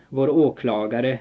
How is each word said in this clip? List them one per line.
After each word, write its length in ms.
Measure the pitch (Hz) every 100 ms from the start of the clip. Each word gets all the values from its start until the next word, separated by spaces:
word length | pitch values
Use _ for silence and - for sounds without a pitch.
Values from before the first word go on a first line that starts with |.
| -
vår 200 | 135 143
åklagare, 920 | 151 143 - 120 107 107 117 127 123